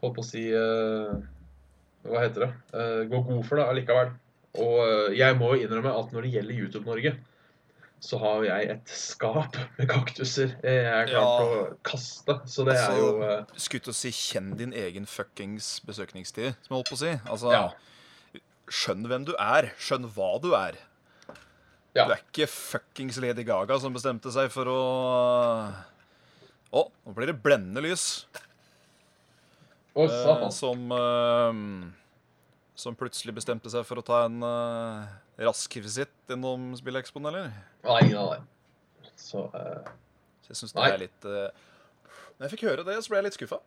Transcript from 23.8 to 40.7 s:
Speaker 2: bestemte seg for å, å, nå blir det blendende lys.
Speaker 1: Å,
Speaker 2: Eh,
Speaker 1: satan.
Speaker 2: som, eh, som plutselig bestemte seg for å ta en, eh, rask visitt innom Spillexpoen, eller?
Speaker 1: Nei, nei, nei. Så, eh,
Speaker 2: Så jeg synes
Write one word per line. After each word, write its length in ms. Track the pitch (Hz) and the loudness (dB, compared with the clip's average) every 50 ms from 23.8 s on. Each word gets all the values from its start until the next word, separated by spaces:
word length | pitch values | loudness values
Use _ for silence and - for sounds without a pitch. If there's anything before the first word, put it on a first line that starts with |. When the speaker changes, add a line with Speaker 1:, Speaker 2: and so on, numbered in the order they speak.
| 127 135 127 | 0 -2 -6
Speaker 2:
bestemte 380 | 127 113 139 127 113 - 135 117 | -2 -2 -4 -4 -4 -6 -4 0
seg 160 | 131 139 127 | 0 0 0
for 140 | - 135 131 | 0 -4 -2
å, 1080 | 123 127 131 131 127 127 131 127 127 127 123 123 123 123 123 123 120 117 113 110 104 98 95 92 - _ _ _ _ _ _ _ _ _ _ - _ _ _ _ _ - | 0 0 0 2 0 0 0 0 2 4 4 4 6 6 4 4 4 2 0 -2 -6 -8 -12 -14 -18 _ _ _ _ _ _ _ _ _ _ -20 _ _ _ _ _ 0
å, 180 | 135 156 - _ _ _ | 0 0 0 _ _ _
nå 80 | - 98 | -14 -8
blir 120 | 101 120 143 | -4 -4 -4
det 140 | 170 127 | -4 -4
blendende 420 | 104 143 143 123 95 90 98 123 147 | 2 0 0 2 2 -6 -6 -6 -4
lys. 420 | 160 180 170 - - - - - _ _ - - _ _ _ _ _ _ _ _ _ _ _ _ _ _ _ _ _ _ _ _ _ _ _ _ _ _ _ _ _ _ | -4 -4 -2 -2 -4 -4 -6 -10 _ _ -20 -20 _ _ _ _ _ _ _ _ _ _ _ _ _ _ _ _ _ _ _ _ _ _ _ _ _ _ _ _ _ _
Speaker 1:
Å, 80 | 143 156 | 4 4
Speaker 2:
Eh, 200 | 160 120 120 - | 4 4 2 6
Speaker 1:
satan. 280 | 147 156 139 - 101 | 6 6 6 4 -2
Speaker 2:
som, 400 | 98 - - 131 123 123 123 120 | -4 -2 -2 -2 -2 -2 -4 -2
eh, 1000 | 123 123 123 120 120 120 120 120 120 120 120 117 113 110 104 104 101 92 90 85 90 _ _ _ _ _ _ _ _ _ _ _ _ _ _ _ _ | 0 2 2 2 4 4 4 4 4 4 4 4 2 0 -6 -8 -8 -10 -10 -12 -14 _ _ _ _ _ _ _ _ _ _ _ _ _ _ _ _
som 200 | - - 123 117 | -12 -10 -10 -8
plutselig 380 | - 131 120 - - - 120 113 | -6 -8 -8 -8 -10 -10 -8 -8
bestemte 340 | 117 107 - 120 113 - 117 | -8 -4 -4 -4 -4 -4 -4
seg 160 | 107 120 117 | -4 -4 -4
for 100 | - 123 | -4 -8
å 80 | 117 117 | -8 -2
ta 220 | - 120 120 120 | 2 4 4 4
en, 160 | 117 113 120 120 | 4 0 -2 -4
eh, 640 | 120 120 120 120 120 117 117 113 117 110 107 104 104 101 - _ _ _ - 110 | -2 -2 -2 -2 -2 -4 -4 -6 -6 -8 -10 -12 -14 -16 -20 _ _ _ 0 0
rask 240 | 117 110 - - - - 123 | 0 2 0 -4 -8 -8 -12
visitt 300 | 101 107 107 127 139 - _ _ _ - | -10 -8 -6 -6 -6 -6 _ _ _ -10
innom 480 | 127 127 127 131 127 127 127 127 127 | -8 -6 -4 -4 -4 -6 -6 -10 -12
Spillexpoen, 520 | 120 131 131 127 131 127 - - 143 143 151 | -10 -10 -8 -8 -8 -8 -8 -12 -10 -8 -8
eller? 240 | 156 185 190 139 110 101 - - _ _ - | -6 -6 -8 -10 -12 -14 -18 -20 _ _ 0
Speaker 1:
Nei, 180 | - 120 117 | 2 6 6
nei, 100 | - - 104 | 6 6 6
nei. 260 | 104 101 90 78 - - - _ _ _ _ _ _ _ _ _ _ _ - _ - | 2 -2 -4 -4 -6 -8 -18 _ _ _ _ _ _ _ _ _ _ _ -20 _ -20
Så, 260 | - - - 101 98 - - | -20 -12 -10 -10 -10 -8 -10
eh, 300 | - - - - - - - - - _ _ _ _ _ _ _ _ _ | -12 -10 -10 -12 -12 -14 -16 -20 -20 _ _ _ _ _ _ _ _ _
Speaker 2:
Så 60 | _ | _
jeg 80 | - - | -14 -14
synes 160 | - 110 | -14 -8